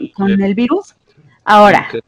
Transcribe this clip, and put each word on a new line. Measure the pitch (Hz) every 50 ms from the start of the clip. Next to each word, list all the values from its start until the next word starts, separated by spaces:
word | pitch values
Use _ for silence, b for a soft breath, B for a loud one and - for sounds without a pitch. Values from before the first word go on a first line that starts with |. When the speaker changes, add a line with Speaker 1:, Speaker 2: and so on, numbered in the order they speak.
| - - -
Speaker 1:
con | - 196 196 196
Speaker 2:
ok. | 196
Speaker 1:
el | 196 196 202
virus. | 208 240 247 311 392 - _ _ _ _ _ _ _ _ _ _ _ _
Ahora, | - 214 208 208 202 175 - - -
Speaker 2:
Ok. | - 117 -